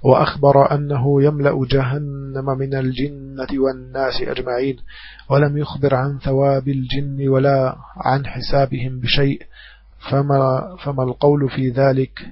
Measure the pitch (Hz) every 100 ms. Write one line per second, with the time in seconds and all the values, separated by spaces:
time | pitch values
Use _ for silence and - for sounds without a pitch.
0 | 131 127 151 - 139 139 139 147 147 143
1 | 135 143 143 147 143 143 127 139 131 143
2 | 147 139 139 135 135 131 135 135 131 131
3 | 143 143 135 135 131 135 135 131 127 135
4 | 135 120 127 131 - 123 135 127 - -
5 | - - - 139 147 147 147 139 139 135
6 | 135 139 135 135 139 139 131 135 127 135
7 | 143 139 139 135 135 135 131 - - -
8 | - 135 135 120 - 143 135 135 131 131
9 | 120 - 139 139 - - - - - -
10 | - 139 143 139 135 131 156 180 - 135
11 | 127 123 147 147 139 - 131 123 135 131
12 | 131 - -